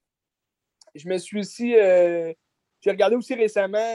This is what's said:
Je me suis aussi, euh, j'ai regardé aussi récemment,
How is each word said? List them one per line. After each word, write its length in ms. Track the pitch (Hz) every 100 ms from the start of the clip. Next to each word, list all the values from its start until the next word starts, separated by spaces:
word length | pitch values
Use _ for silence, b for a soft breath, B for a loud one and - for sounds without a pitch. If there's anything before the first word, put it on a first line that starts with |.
| _ _ _ _ _ _ _ _ _ 147
Je 120 | 170
me 100 | 185
suis 220 | - 208
aussi, 360 | 190 - 240 233
euh, 560 | 190 180 175 170 165 160 _ _ _ _
j'ai 100 | 208
regardé 240 | 190 202 247
aussi 180 | 226 240
récemment, 420 | 214 208 190 208 226